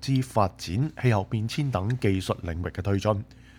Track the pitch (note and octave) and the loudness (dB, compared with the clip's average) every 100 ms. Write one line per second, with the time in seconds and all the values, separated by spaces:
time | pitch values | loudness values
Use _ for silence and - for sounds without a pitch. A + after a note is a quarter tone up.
0 | - C3 B2+ - F#2+ - - G2 D3+ - | 0 0 2 2 2 0 -4 0 0 0
1 | B2 G#2 F#2+ A2+ A2+ - C#3 G#2+ G2 B2+ | 2 2 0 -2 -2 -2 0 0 -2 0
2 | G#2+ F#2+ F2+ - E2+ E2 F2 - F#2+ G2 | 2 2 0 -4 -4 -4 -4 -4 0 2
3 | G#2+ G#2 - - - | 2 0 -4 -14 -20